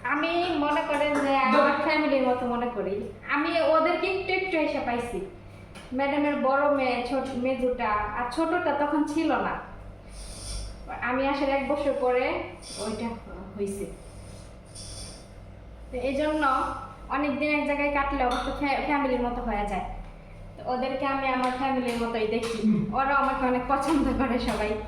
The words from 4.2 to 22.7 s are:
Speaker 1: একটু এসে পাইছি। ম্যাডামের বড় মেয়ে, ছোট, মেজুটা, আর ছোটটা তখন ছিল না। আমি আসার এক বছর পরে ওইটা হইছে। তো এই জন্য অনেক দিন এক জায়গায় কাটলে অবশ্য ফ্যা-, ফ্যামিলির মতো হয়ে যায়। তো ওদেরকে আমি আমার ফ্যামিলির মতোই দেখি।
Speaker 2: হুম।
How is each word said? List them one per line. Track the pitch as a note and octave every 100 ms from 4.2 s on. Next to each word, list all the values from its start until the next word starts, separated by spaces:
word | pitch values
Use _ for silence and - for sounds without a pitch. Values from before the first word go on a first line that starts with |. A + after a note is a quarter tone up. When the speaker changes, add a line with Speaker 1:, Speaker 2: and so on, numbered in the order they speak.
| -
Speaker 1:
একটু | F#4 F#4 E4
এসে | D4 C#4+ B3
পাইছি। | A#3+ A#3 F#3 F#3+ - - - - - -
ম্যাডামের | B3+ C#4 D4 D4 C4
বড় | C4 C#4 D4
মেয়ে, | C#4 B3+ A#3+ A#3
ছোট, | C4+ F3
মেজুটা, | G#3 B3+ B3+ B3 A#3+ A3+
আর | G#3 - - -
ছোটটা | D#4+ D#4+ F4+ E4 C#4+
তখন | D4 D4+
ছিল | D#4 D#4+ D4+
না। | A3+ F#3 - - - - - - - - - - - - - - -
আমি | A#3+ C4 C#4
আসার | C#4+ C#4
এক | C#4 B3+
বছর | - C#4 B3
পরে | B3 B3 C#4 F4 - - - -
ওইটা | G#3+ G#3+ A3+ - - - -
হইছে। | G#3 G3+ G3+ - - - - - - - - - - - - - - - - - - - - -
তো | B3
এই | B3+
জন্য | C4+ D4+ D#4 C#4 C4 - - - - -
অনেক | C4+ D4 C4+
দিন | D4+
এক | D4 C#4+
জায়গায় | C#4+ C#4+
কাটলে | C#4+ C#4 C#4
অবশ্য | B3 B3+ C4+ C4
ফ্যা-, | C#4+ C4 D#4
ফ্যামিলির | C#4+ C4+ B3
মতো | A#3+ A#3+
হয়ে | A#3 G#3
যায়। | G#3 F#3+ - - - - - - - -
তো | -
ওদেরকে | B3+ C4 C4+ C#4
আমি | C4+ C4+
আমার | B3+ B3+ B3+
ফ্যামিলির | C4+ B3+ A#3+ A#3
মতোই | A#3 A#3 G#3+
দেখি। | A3+ A3+ A3
Speaker 2:
হুম। | G#3+